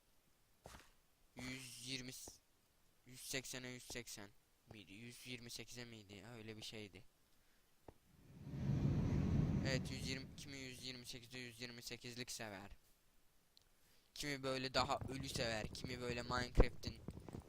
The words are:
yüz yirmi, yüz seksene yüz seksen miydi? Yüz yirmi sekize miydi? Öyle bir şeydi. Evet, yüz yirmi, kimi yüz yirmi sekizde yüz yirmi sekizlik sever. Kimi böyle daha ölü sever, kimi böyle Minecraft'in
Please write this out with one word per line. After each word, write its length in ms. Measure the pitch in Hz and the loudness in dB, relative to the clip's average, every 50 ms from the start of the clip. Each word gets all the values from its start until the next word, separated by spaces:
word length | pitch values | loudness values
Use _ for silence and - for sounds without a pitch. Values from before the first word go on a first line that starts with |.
| _ _ _ _ _ _ _ _ _ _ _ _ - - - - - - - - _ _ _ _ - - - | _ _ _ _ _ _ _ _ _ _ _ _ -18 -16 -16 -16 -18 -20 -20 -20 _ _ _ _ -20 -16 -10
yüz 520 | 123 123 131 131 131 131 123 117 120 120 127 | -8 -6 -6 -6 -6 -8 -10 -10 -8 -6 -4
yirmi, 240 | 135 127 123 127 131 - - - - - _ _ _ _ _ _ _ _ _ - _ _ - | -4 -4 -4 -6 -8 -10 -10 -12 -14 -16 _ _ _ _ _ _ _ _ _ -20 _ _ -20
yüz 140 | 120 127 123 | -18 -14 -10
seksene 480 | - - - 131 123 - - 127 127 123 | -4 -2 -2 -2 -2 -2 -6 -6 -6 -6
yüz 140 | 127 123 | -8 -8
seksen 480 | - - - 123 113 - - 113 101 98 - - - _ _ _ _ - | -8 -8 -6 -6 -6 -8 -8 -10 -10 -12 -14 -20 -20 _ _ _ _ -16
miydi? 200 | 113 107 92 82 | -16 -14 -14 -14
Yüz 340 | 95 104 117 120 120 - - | -14 -12 -12 -12 -12 -12 -10
yirmi 240 | 123 127 120 117 117 | -8 -8 -8 -8 -8
sekize 340 | - - 117 - - 120 120 | -8 -8 -8 -8 -10 -10 -10
miydi? 400 | 117 117 110 104 95 104 98 87 113 123 | -10 -10 -12 -12 -12 -12 -12 -12 -12 -10
Öyle 220 | 113 107 110 110 | -10 -10 -10 -8
bir 60 | 107 | -8
şeydi. 420 | 107 - - 107 107 101 90 92 - - _ _ _ _ _ _ _ _ _ _ - _ _ _ _ - - - - - - - - - - - - - - - - - - - - - - - - - - - - - - - - - - - - | -8 -8 -8 -8 -8 -10 -12 -14 -16 -18 _ _ _ _ _ _ _ _ _ _ -20 _ _ _ _ -20 -20 -20 -20 -20 -20 -20 -20 -18 -16 -14 -10 -6 -4 0 2 2 4 4 6 6 6 6 6 6 6 6 6 6 6 6 6 6 6 4 4
Evet, 240 | 135 131 127 - - | 6 4 4 2 0
yüz 180 | 131 131 123 127 | -2 0 0 0
yirmi, 280 | 131 131 131 - - | 0 -2 -4 -6 -10
kimi 200 | - - 147 139 | -10 -8 -8 -6
yüz 280 | 135 135 127 123 120 123 | -6 -6 -8 -8 -8 -6
yirmi 220 | 131 127 123 120 | -6 -6 -8 -8
sekizde 320 | - - 123 117 117 127 127 | -8 -8 -10 -10 -10 -10 -8
yüz 220 | 123 120 113 117 | -8 -8 -8 -8
yirmi 220 | 123 120 120 120 | -8 -8 -8 -8
sekizlik 480 | - - 120 117 - 123 117 120 120 - | -8 -8 -8 -6 -8 -6 -6 -6 -4 -4
sever. 400 | - - 113 107 101 95 98 101 - - - - - _ - - - - - - - - - - - - - - - - - - - - - - - | -4 -4 -4 -4 -6 -6 -8 -10 -12 -14 -18 -20 -20 _ -20 -20 -20 -20 -20 -20 -20 -20 -20 -20 -20 -20 -20 -20 -20 -20 -20 -20 -20 -20 -20 -12 -6
Kimi 280 | - - 147 143 135 | -4 -2 -2 -2 0
böyle 320 | 135 135 131 131 131 131 127 | 2 2 2 2 2 4 6
daha 240 | 131 127 131 131 - - - | 6 6 6 4 2 0 -2
ölü 200 | 131 135 135 135 | -2 -2 -2 0
sever, 460 | - - 127 113 113 107 104 - - | 0 2 2 2 2 2 0 -2 -4
kimi 260 | - - 127 127 123 | -4 -4 -4 -2 -2
böyle 220 | 123 123 120 120 | 0 0 0 0
Minecraft'in 720 | 120 120 123 123 123 123 - - 120 120 - - - 117 113 - - - - - - - - - - | 0 2 2 2 2 8 12 12 12 12 10 0 -6 -6 -6 -8 -8 -10 -10 -10 -10 -10 -10 -10 -8